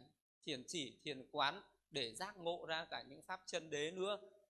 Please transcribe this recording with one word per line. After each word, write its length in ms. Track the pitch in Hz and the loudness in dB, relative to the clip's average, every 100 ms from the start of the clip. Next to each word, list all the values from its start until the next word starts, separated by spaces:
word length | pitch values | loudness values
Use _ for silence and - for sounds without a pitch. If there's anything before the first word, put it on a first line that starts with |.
| - _ _ _ | -14 _ _ _
thiền 200 | - 135 127 | -4 -4 0
chỉ, 320 | 175 127 - | 0 -2 -2
thiền 240 | 151 131 120 | -4 -4 -2
quán 300 | 147 139 180 - _ _ | 4 4 4 -6 _ _
để 240 | 151 117 | 0 0
giác 240 | 113 190 202 | 0 -4 0
ngộ 280 | 170 175 151 | 0 0 0
ra 200 | 160 165 | 0 0
cả 160 | 131 | -6
những 200 | 120 151 | -6 -12
pháp 200 | 151 185 - | -8 -8 -2
chân 240 | 175 160 | -4 0
đế 220 | 147 151 | 0 0
nữa, 260 | 185 190 202 202 - | 2 0 0 -4 -18